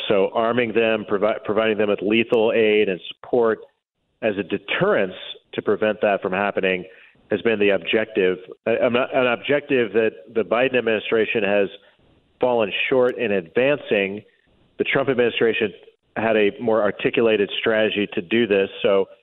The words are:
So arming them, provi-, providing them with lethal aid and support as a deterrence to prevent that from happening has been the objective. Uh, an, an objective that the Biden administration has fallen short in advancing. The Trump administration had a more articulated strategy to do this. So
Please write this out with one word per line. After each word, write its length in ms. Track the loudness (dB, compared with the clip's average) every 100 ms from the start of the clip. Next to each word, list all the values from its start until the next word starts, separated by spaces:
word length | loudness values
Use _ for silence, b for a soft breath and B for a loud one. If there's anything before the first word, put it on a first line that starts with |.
| -2
So 220 | 0 2
arming 400 | 0 0 0 0
them, 300 | 0 0 0 -2
provi-, 320 | -2 0 -2
providing 340 | -2 0 0 0
them 120 | 0
with 120 | 0
lethal 520 | 0 0 2 2 2 2
aid 320 | 4 4 2
and 120 | -2 -8
support 500 | -18 -2 0 2 0 -8 _ _ _ _ _
as 140 | -4 -4
a 60 |
deterrence 680 | -4 -6 -4 -2 0 0 -2 -6 -16 -18 _ -6
to 60 |
prevent 380 | -2 0 0 0
that 200 | 0 0
from 100 | -2
happening 540 | -2 -2 0 -2 -2 -6 B B B _
has 120 | -2
been 180 | 0 2
the 100 | 2
objective. 680 | 2 0 -2 -2 0 0 0 -8 -10 -4
Uh, 60 | 0
an, 140 | 0 0
an 320 | 0 0 0
objective 640 | -2 0 -2 0 0 2
that 200 | 2 0 -2 -8
the 100 | -6
Biden 340 | -2 0 2 0
administration 680 | 0 -2 0 0 0 0
has 240 | 0 2 0 -4 b b _ _ _ _
fallen 320 | 0 2 0 -2 0
short 280 | 2 2 0
in 160 | -2
advancing. 880 | -2 -2 0 0 0 0 0 0 -4 -14 b b _ _ _
The 80 | -2
Trump 240 | -2 0
administration 640 | 0 0 2 0 0 -4 -6 -20 _ _ -4
had 200 | 0 2
a 140 | 2 0
more 200 | 0 2
articulated 680 | 0 -2 -2 2 2 2 0 -2
strategy 480 | -2 0 0 0 -4
to 80 | -6
do 260 | -2 -2 2
this. 220 | 2 0 -2
So 260 | 2 2 0 B